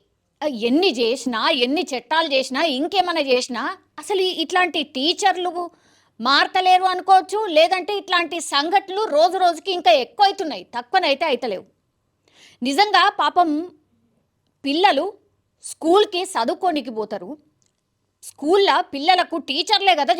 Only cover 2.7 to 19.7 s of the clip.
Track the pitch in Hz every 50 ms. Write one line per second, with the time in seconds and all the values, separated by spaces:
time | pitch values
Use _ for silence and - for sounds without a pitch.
2.7 | 262 254 294 349 - 392 359 359 339 330 294 269 247 247 247 - 247 220 247 320
3.7 | 381 370 _ _ _ - 302 - 381 381 370 370 359 - 330 - - 370 359 349
4.7 | 285 339 294 - - 262 262 320 359 - 415 381 359 349 359 359 330 349 349 339
5.7 | - _ _ _ _ _ _ _ _ - 220 247 277 302 349 381 - 381 370 370
6.7 | 370 370 370 370 370 359 359 370 381 370 370 - 370 415 440 403 320 302 320 339
7.7 | 370 370 330 - 415 403 - - 370 349 349 294 339 339 294 - - 277 285 339
8.7 | 349 392 392 - 370 392 440 427 294 294 320 370 349 381 370 349 339 311 - 392
9.7 | 370 359 - 370 339 277 240 - - - 415 392 349 294 359 311 247 190 175 -
10.7 | - 247 247 - - 381 359 302 277 277 339 320 269 240 - 240 196 - - _
11.7 | _ _ _ _ _ _ _ _ _ _ _ _ _ _ - - _ _ 240 254
12.7 | 277 277 403 415 392 370 349 403 403 - 311 302 302 359 349 330 294 302 339 359
13.7 | - _ _ _ _ _ _ _ _ _ _ _ _ _ _ _ _ _ - 277
14.7 | 277 320 381 403 330 269 320 392 - - _ _ _ _ _ _ _ _ - -
15.7 | - - - 311 349 415 427 415 - 349 381 - - - 233 240 359 - - 359
16.7 | 330 294 233 254 226 220 214 208 220 196 180 196 285 - _ _ _ _ _ _
17.7 | _ _ _ _ _ _ _ _ _ _ - - - - 277 294 359 403 392 349
18.7 | 277 320 359 - - 277 277 339 370 359 339 - 320 330 - - 269 294 349 -